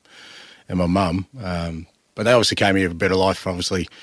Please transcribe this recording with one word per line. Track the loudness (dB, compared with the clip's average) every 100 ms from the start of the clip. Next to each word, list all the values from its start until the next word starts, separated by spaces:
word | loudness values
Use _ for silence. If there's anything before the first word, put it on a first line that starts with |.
| _ -20 -20 -20 -20 -20 -6
and | -2
my | 0
mum. | 2 0 -2 -6 -12
Um, | -8 -6 -6 -10 -14 _ _
but | -2
they | 4
obviously | 4 4
came | 2 2 2
here | 0
for |
a | 0
better | 0 2
life, | 2 0 -4
obviously | -6 -4 -4 -6 -12